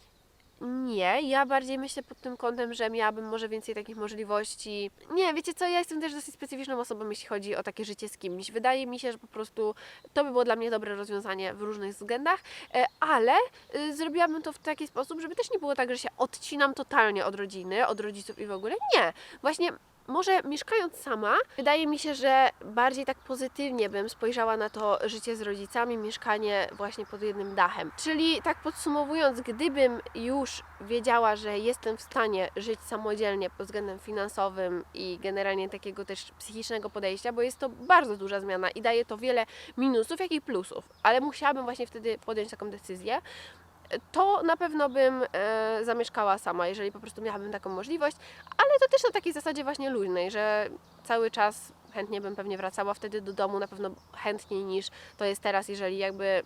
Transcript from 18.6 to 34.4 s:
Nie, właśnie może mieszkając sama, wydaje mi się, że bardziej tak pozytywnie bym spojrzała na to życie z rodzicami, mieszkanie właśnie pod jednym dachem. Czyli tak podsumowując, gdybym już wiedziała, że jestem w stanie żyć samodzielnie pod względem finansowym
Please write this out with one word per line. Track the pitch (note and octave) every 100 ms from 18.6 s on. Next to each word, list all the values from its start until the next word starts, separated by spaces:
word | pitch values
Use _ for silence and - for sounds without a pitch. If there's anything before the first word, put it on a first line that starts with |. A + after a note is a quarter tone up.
| G#3+ G4 G#5 B4
Nie, | E3+ - - -
właśnie | C4+ D#4 E4+ - _ _ -
może | D4 F#4+ F#4+
mieszkając | C#4 D4 - A4 F4 -
sama, | C#4 A3 G#3+ D#4+ C5+ -
wydaje | C4+ D4+ D4+
mi | D4
się, | D#4
że | C4+ C4+ C4 C4 -
bardziej | G3 A3 C4 C4
tak | C4+ C4
pozytywnie | - C4 C4 - C#4 B3 G#3
bym | G3+ A3
spojrzała | - A3+ B3 A3+ A3
na | G#3+
to | G#3+ G#3+ G3
życie | A3 A3 - A3+
z |
rodzicami, | G#3 G3+ G3 A#3+ A#3+ A3+
mieszkanie | G#3+ - A#3+ G#3+ G#3+ G3+ -
właśnie | G#3 G3+ G#3+ G3+
pod | G#3
jednym | G#3+ G3+ G3
dachem. | G3 F3+ F3+ D#3+ -
Czyli | D#4 D#4 D#4+ D#4
tak | - -
podsumowując, | D4+ - D#4+ D4 C#4+ D#4+ C#4+ A#3+
gdybym | B3 A3+ E4 C#4 B3+ A#3 -
już | A#3 A#3 C#4 B3+ - - -
wiedziała, | G3+ A#3 A#3 A#3 A3+ G#3
że | G#3+ G3+
jestem | A3 B3 A3+ A3
w |
stanie | - C4 A3 F#3+ F#3 -
żyć | A3 G#3+
samodzielnie | - A3 G#3+ G#3 G#3 G3 F3+
pod | - G3
względem | G#3 G3+ F#3+
finansowym | - G#3 G3+ G#3+